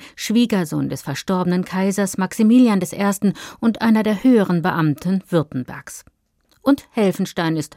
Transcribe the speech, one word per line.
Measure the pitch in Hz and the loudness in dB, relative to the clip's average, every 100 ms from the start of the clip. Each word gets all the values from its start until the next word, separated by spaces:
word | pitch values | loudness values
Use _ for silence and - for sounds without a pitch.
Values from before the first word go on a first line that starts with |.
| - - | -16 -10
Schwiegersohn | - 220 240 196 156 151 135 | -2 0 2 0 -2 -4 -4
des | 139 | -6
verstorbenen | - 139 - 185 180 180 180 | -8 -8 -2 -2 0 0 -2
Kaisers | 185 196 196 196 - | -2 -2 -2 -2 -4
Maximilian | 185 - 220 247 247 196 | -4 2 4 6 6 2
des | 180 | -2
Ersten | - 202 196 202 - - - | -2 -2 0 -2 -2 -8 -6
und | 233 202 | -4 0
einer | 226 220 | 2 2
der | 214 208 | 2 0
höheren | 262 233 185 175 | 4 4 4 0
Beamten | 175 170 156 139 180 190 - | 0 0 0 0 -2 -4 0
Württembergs. | 170 143 131 123 139 - - - _ _ _ _ _ 254 | -2 -2 -6 -10 -12 -18 -20 -20 _ _ _ _ _ 0
Und | 277 - | 0 -2
Helfenstein | - 196 180 185 - 165 160 | -2 0 0 -4 -4 -4 -4
ist | 147 | -6